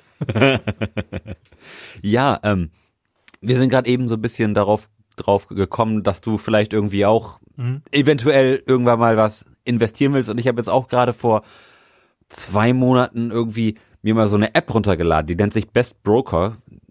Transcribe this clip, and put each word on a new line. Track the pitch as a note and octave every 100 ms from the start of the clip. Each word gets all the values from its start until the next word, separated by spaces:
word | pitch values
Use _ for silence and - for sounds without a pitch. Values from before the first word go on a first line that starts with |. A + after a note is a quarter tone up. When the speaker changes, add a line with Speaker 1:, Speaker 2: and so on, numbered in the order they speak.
| _ - C#3
Speaker 1:
<laughs> | G#2+ C#3 B2+ - - A2 - - F#2+ - F2+ _ _ - - - -
Ja, | G2+ A2+ C#3 G#2+
ähm, | G#2 F#2+ E2 _ _ _ _ _ - _
wir | G#2+ B2+
sind | C3
gerade | C3 A#2+
eben | B2 B2
so | A2+
ein |
bisschen | A#2 - G#2+
darauf, | G#2 G2+ G#2+ - _ _ -
drauf | - G2+ -
gekommen, | F#2+ F#2+ - A2 G#2+
dass | G2 F#2
du | A2+ G#2+
vielleicht | - G#2+ G#2+
irgendwie | G#2+ G#2 G2 G2+
auch | A2+ A2 - _ -
Speaker 2:
Mhm. | B2 C3+ -
Speaker 1:
eventuell | C#3+ C3+ C#3 C3 C3+ C3 C3+ -
irgendwann | B2+ A#2+ A#2
mal | A#2 A2
was | A2 - - _
investieren | - A#2+ A2+ - C#3
willst. | C#3 A2
Und | A2+
ich | B2
habe | A#2+
jetzt | G#2+
auch | C3 A#2+
gerade | B2 B2
vor | A#2 A#2+ G#2+ - - _ _ _ _ _ _ _
zwei | - - G2+ A#2
Monaten | B2+ B2+ B2+ B2 A#2 A#2
irgendwie | A2+ A2+ A2+ A2 G#2+ _ _
mir | G#2+
mal | A2+ G#2
so | G#2
eine | G#2+ E3
App | -
runtergeladen, | A#2 G2+ E2+ E2+ D#2 D#2
die | E2+
nennt | G2+
sich | A2 G#2
Best | B2 B2 _
Broker, | G2+ A#2 C3 E2 G2 A2 _ - _